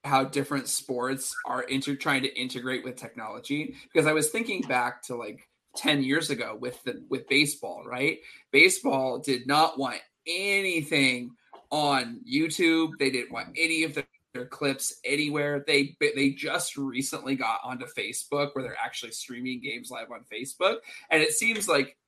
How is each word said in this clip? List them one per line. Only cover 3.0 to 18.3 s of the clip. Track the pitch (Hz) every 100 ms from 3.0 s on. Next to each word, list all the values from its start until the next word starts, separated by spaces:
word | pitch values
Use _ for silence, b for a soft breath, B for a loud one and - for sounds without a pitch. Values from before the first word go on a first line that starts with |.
| 113 117 110 104 - 147 156 B B
Because | 165 143
I |
was | 156 151
thinking | - 226 190
back | - 127 123 -
to, | - 120
like, | 110 127 _ _ _ -
ten | - 143
years | 131 147 151
ago | 123 110 110
with | 123 120
the, | 127 - -
with | 135 -
baseball, | 139 143 - - - -
right? | 123 147 - B B B
Baseball | 139 185 - 269 175 131 123
did | 139 123 123
not | 147 160 131
want | 131 107 - _ -
anything | 175 202 196 190 170 147 151 135 123 120 - B - _
on | 151 147 135 117 117 -
YouTube. | 135 165 156 170 165 160 147
They | 135
didn't | 127 120
want | 117 - 151
any | 165 160
of | 160
their, | 143 - _ _
their | 127 127
clips | - 139 135 - -
anywhere. | - 147 147 147 147 143 147
They, | 143 139 -
they | 147 139 139
just | 135 156 165 - 139
recently | 139 120 135 143 135 135
got | 113 110
onto | 123 123 120
Facebook | - 104 120 -